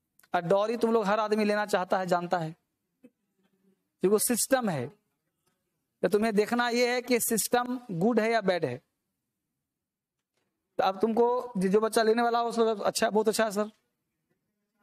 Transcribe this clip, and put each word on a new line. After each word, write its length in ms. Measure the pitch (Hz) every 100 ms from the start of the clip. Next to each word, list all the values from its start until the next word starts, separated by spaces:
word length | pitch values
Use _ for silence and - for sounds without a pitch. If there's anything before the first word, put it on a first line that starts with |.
| _ _ _
और 80 | 180
डोरी 360 | 170 196 220 233
तुम 140 | 226
लोग 140 | 226 196
हर 140 | 214
आदमी 240 | 214 214
लेना 220 | 208 208 202
चाहता 320 | 190 185 190
है, 80 | 180
जानता 320 | 175 175 180
है, 140 | 160 - _ _ _ _
क्योंकि 1040 | 247 _ _ _ _ _ _ _ _ _ 185
वो 100 | 208
सिस्टम 520 | - 233 - 262 214
है। 180 | 143 120 - _ _ _ _ _ _ _ _ _ _
तो 40 | 180
तुम्हें 280 | 208 226 202
देखना 340 | 208 240 240
ये 240 | 240 240
है 80 | 247
कि 180 | 247 233
सिस्टम 600 | - 220 - 247 247 254 -
गुड 280 | 165 220 220
है 120 | 226
या 100 | 226
बैड 240 | 190 175 139
है। 160 | 123 _ _ _ _ _ _ _ _ _ _ _ _ _ _ _ _ _ _ _ -
तो 40 |
अब 160 | 190 196
तुमको 540 | 226 226 240 247 - 190
जो, 100 | 185
जो 120 | 214
बच्चा 240 | 220 226
लेने 180 | 220 233
वाला 180 | 233 233
हो, 100 | 233
उसको 140 | 220
अच्छा, 460 | 226 202 - - 220
बहुत 180 | 208 220
अच्छा 180 | 208 220
है 60 |
सर, 200 | 196 214 - _ _ _ _ _ _ _ _ _ _